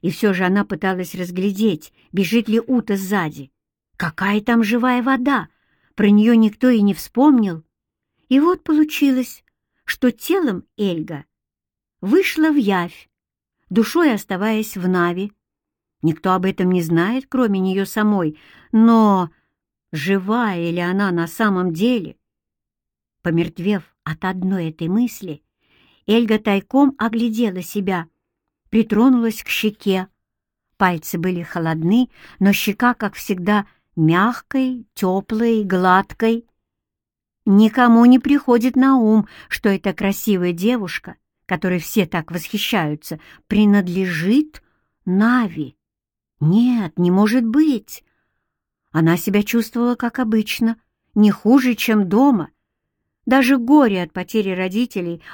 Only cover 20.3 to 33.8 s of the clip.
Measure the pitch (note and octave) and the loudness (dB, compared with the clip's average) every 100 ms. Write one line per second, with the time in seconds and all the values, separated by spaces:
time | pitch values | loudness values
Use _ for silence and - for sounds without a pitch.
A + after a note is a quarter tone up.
20.3 | A#3 A3+ F3 E3+ E3+ F3 F#3 G3+ E3+ E3 | -2 -2 -4 -4 -4 -4 -2 -2 -2 -4
21.3 | - G#3+ F#3+ F3+ D#3+ A3+ A#3+ D#3+ - _ | -2 -2 0 -2 -2 -2 -2 -6 -16 _
22.3 | _ _ _ _ _ _ _ _ _ F3 | _ _ _ _ _ _ _ _ _ -2
23.3 | E3 F3 - F3+ G3+ - _ - D#3 F#3 | -2 -2 -4 -4 -4 -6 _ -12 -8 -6
24.3 | F#3 F#3 F#3+ D#3+ D#3 E3 G#3 B3 - F#3 | -4 -4 -4 -6 -6 -4 -2 -2 -6 -14
25.3 | D3 _ _ _ _ _ _ - A3+ A3+ | -16 _ _ _ _ _ _ -2 0 2
26.3 | G#3+ G#3+ G3 - C4+ C#4+ C4+ A3+ A3+ A#3 | 0 0 -2 0 2 2 0 -4 -2 -4
27.3 | A3 A#3 F3+ - G#3 G3 F3+ D#3+ _ _ | -2 -2 -4 -8 -6 -4 -4 -6 _ _
28.3 | _ _ _ _ A3 A3 G#3 B3+ B3+ A3+ | _ _ _ _ -2 0 2 4 4 0
29.3 | A3 - - G#3+ G#3 G3+ F#3 F#3 _ _ | -4 -6 -4 -4 -4 -2 -2 -4 _ _
30.3 | _ _ _ _ _ F#3 E3+ - F3 F3+ | _ _ _ _ _ 0 0 -6 -4 -4
31.3 | F3 E3 F3 E3 D#3+ E3 A#3 B3 _ - | -4 -6 -6 -4 -2 2 2 0 _ -20
32.3 | - G3 G3 - G3 B3 B3 G3+ - - | 0 2 2 -2 -2 -2 -2 -6 -8 -8
33.3 | F#3 F3 G#3 G3+ _ | -4 0 0 -2 _